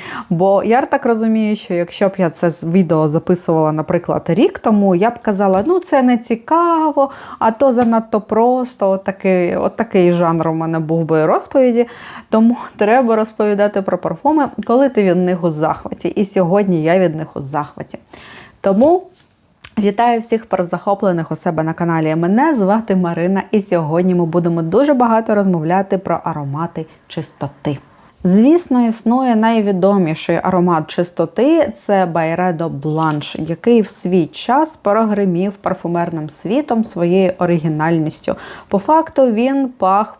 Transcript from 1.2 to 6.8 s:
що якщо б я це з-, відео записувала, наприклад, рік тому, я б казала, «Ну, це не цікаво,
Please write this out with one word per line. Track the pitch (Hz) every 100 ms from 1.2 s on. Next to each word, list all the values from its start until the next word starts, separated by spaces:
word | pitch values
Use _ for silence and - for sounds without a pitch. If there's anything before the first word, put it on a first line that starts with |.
| 226 220 214 208
що | -
якщо | 175 170 - 196
б | 190
я | 170
це | - 175
з-, | -
відео | 165 185 170 160 156
записувала, | 160 - 175 - 160 156
наприклад, | 156 151 170 - 151 -
рік | 170 339 -
тому, | 240 208 196
я | 175 220
б | 240
казала, | - 196 196 190 226
«Ну, | 370
це | - 285
не | 254 240
цікаво, | - 226 - 330 339 330